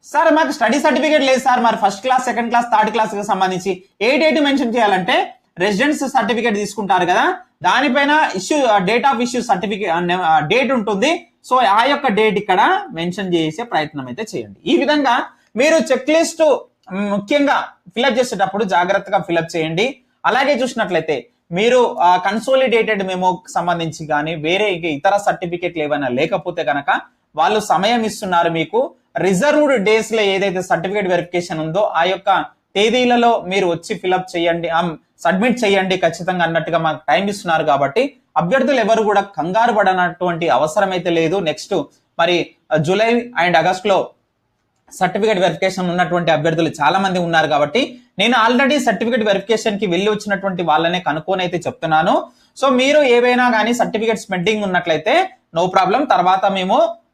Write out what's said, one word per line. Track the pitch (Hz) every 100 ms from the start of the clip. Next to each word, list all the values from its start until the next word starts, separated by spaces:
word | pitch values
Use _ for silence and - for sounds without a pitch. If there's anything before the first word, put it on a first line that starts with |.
"సార్ | - 285 330
మాకు | 311 320
స్టడీ | - - 277
సర్టిఫికెట్ | 311 277 302 302
లేదు | 269 262
సార్, | 254 247
మరి | 226 220
ఫస్ట్ | 202 -
క్లాస్, | 254 254
సెకండ్ | 254 240 233
క్లాస్, | 240 240
థర్డ్ | 214 214
క్లాస్కి | 220 220 202
సంబంధించి | 208 202 185 185 190 185 - _
ఏ | 214 277
డేట్ | 320 311
మెన్షన్ | 285 269 247 233
చేయాలంటే | 214 185 175 302 392 - _ -
రెసిడెన్స్ | 190 202 285 302 277
సర్టిఫికెట్ | 247 214 233 233 202
తీసుకుంటారు | 202 - 196 185 175
కదా, | 190 302 370 - _
దానిపైన | 170 226 277 262 277 302 302 190
ఇష్యూ, | 185 302 254
ఆ, | 208
date | 185 240 277
of | 233
issue | 240 247
certificate, | - 190 208 208 196
ఆ, | 165
నే-, | 175 180
ఆ, | 170 156
డేట్ | 147 226 254
ఉంటుంది. | 262 208 196 262 339 - _ -
So | 254 226
ఆ | 202
యొక్క | 247 285 277
డేట్ | 202 220 202
ఇక్కడ | - 185 262 381 359
మెన్షన్ | 170 170 175 190
చేసే | 170 156 156
ప్రయత్నం | 233 170 151 147 127
అయితే | 123 220 160
చేయండి." | 107 98 170
ఈ | 277
విధంగా | 262 294 269 247 - _ _ 208
మీరు | 294 320
చెక్ | 240 247 269
లిస్ట్ | 311 320 - 311 - - _ -
ముఖ్యంగా | 190 202 202 202 294 285 226 - - -
ఫిలప్ | - 269 233
చేసేటప్పుడు | 247 196 190 202
జాగ్రత్తగా | 208 180 180 196 196 196
ఫిలప్ | - 170 165 175
చేయండి. | 160 165 240 277 _ _ 165
అలాగే | 233 277
చూసినట్లయితే | 262 254 226 196 175 160 139 - _ _
మీరు, | 170 226 254 233 -
ఆ, | 170 180
కన్సాలిడేటెడ్ | 196 214 220 262 262 233 220 214
మెమోకి | 185 180 185 180 -
సంబంధించి | 185 170 170 165 - 151
కానీ | 151 151 165
వేరే | 156 185 214
ఇక | 175 165
ఇతర | 143 196 202
సర్టిఫికెట్లు | 202 170 180 170 175 170
ఏవైనా | 151 147 135
లేకపోతే | 120 160 196 180 170
కనుక | 151 143 139 220 - _ _ -
వాళ్ళు | 175 214
సమయం | 208 165 202 240
ఇస్తున్నారు | 220 - 196 175 170
మీకు. | 165 160 226 285 _ _ -
రిజర్వ్డ్ | 175 185 285 302 294 262
డేస్‌లో | 196 220 214 220
ఏదైతే | 202 190 196 185
సర్టిఫికెట్ | 180 170 185 208 190
వెరిఫికేషన్ | 175 175 175 175 160
ఉందో | 156 170
ఆ | 214 165
యొక్క | 175 190 202 180 151 _ _ 190
తేదీలలో | 214 247 247 240 233 226 175
మీరు | 190 185
వచ్చి | 170 - 202
ఫిలప్ | 185 185 - 175
చేయండి, | 170 170 165
ఆ, | 165 175 156 _ _
సబ్మిట్ | 170 185 240 240 214
చేయండి | 196 190 185
ఖచ్చితంగా | 170 165 175 180
అన్నట్టుగా | 165 165 160 165
మాకు | 160 156 -
టైమ్ | 160 196
ఇస్తున్నారు. | 202 175 165
కాబట్టి | 151 139 139 220 277 - _ -
అభ్యర్థులు | 170 262 247 269
ఎవరు | 208 226
కూడా | 208 202
కంగారు | 196 - 180 185 180
పడనటువంటి | 208 196 185 180 175 180 170 165
అవసరం | 127 156 170 190
అయితే | 185 175
లేదు. | 165 160 190
నెక్స్ట్ | 180 - - 190 143 _ _ -
మరి, | 170 175 143 _ _
ఆ, | 156
జూలై | 151 196 226 240 240 - 175
and | 165
ఆగస్టులో | 165 202 214 185 - _ _ _ _ _ _ _ _
సర్టిఫికెట్ | - 180 208 214 196
వెరిఫికేషన్ | 180 165 190 185 180
ఉన్నటువంటి | 175 170 175 165
అభ్యర్థులు | 156 160 160 160
చాలా | - 147 185
మంది | 196 180
ఉన్నారు | 170 165 156
కాబట్టి | 147 143 240 285 - _ -
నేను | 214 247 226
already | 247 277 294
సర్టిఫికెట్ | 240 202 226 233
వెరిఫికేషన్‌కి | 214 196 190 220 226 202 208
వెళ్ళి | 170 202
వచ్చినటువంటి | 208 208 196 196 180
వాళ్ళనే | 170 151 170 180
కనుక్కొని | 165 151 156 190
అయితే | 180 170
చెప్తున్నాను. | 139 117 160 156 175 294 - _ _ -
So | 269
మీరు | 254 262 294
ఏవైనా | 277 240 247 247 247
కానీ | 220 214
సర్టిఫికెట్స్ | 240 180 214 220 220 -
పెండింగ్ | 185 175 214
ఉన్నట్లయితే | 202 180 175 156 196 311 370 - _ 165
no | 180
problem, | 190 185 226 285
తర్వాత | 190 180 190 202
మేము | 190 185 240 330 339 _